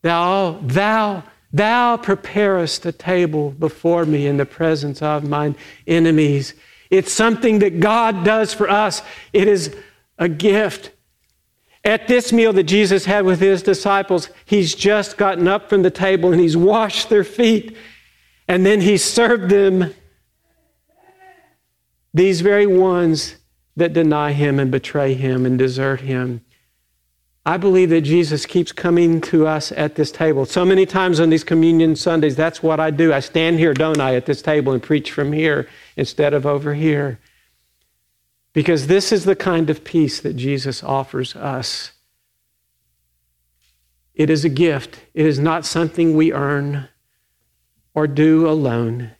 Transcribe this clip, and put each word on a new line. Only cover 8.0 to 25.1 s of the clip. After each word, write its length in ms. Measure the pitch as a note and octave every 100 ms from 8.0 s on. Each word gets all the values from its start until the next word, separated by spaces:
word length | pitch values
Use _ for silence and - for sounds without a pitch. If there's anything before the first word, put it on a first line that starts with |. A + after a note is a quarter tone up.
| A3+ G3
does 300 | F3 A3 G#3+
for 160 | - G3+
us. 320 | G3+ G#3+ - - - -
It 140 | F#3+ G3+
is 280 | G3 D#3 - - _ _ _
a 100 | F3
gift. 640 | D3+ F#3+ G3+ G#3 - - _ _ _ _ _ _ _ _ _
At 240 | G#3 A3 G#3+
this 240 | B3 A#3+
meal 220 | A#3 A3
that 100 | G3
Jesus 420 | D#3+ G3 G3+ F#3+ F#3
had 200 | G#3 F#3
with 140 | F3+
his 240 | F#3+ F#3+
disciples, 680 | G3 F#3+ G3+ G3 G3 F3+ - - _
he's 300 | G#3 E3+ -
just 420 | G3 G#3 G3+ -
gotten 300 | G3+ F3 F3
up 200 | G3+ -
from 140 | G3+
the 100 | F#3
table 400 | F3+ F#3+ F#3+ F3
and 80 | E3+
he's 160 | E3+ E3
washed 540 | F3+ G#3+ G#3+ - -
their 140 | G#3+
feet. 520 | F#3 - A#3 A3 - - - - _ _ _ _ -
And 180 | F3+ F#3+
then 160 | G#3
he 160 | F#3 G3+
served 520 | - - A#3 A#3 F#3
them, 440 | G3+ G3 F#3 E3+ - _ _ _ _ _ _ _ _ _ E4+ F#4 F#4+ F#4+ F#4 _ _ _ _ _ _ _
these 280 | D#3+ F#3+ F3
very 260 | F#3 G3+ G#3
ones 680 | F#3 F#3 F3 E3+ D#3 - - _ _ _ -
that 180 | E3+
deny 380 | D#3+ D#3+ D3+ D3
him 280 | C#3+ C#3+ C#3
and 100 | C3+
betray 460 | C3+ - D3 C#3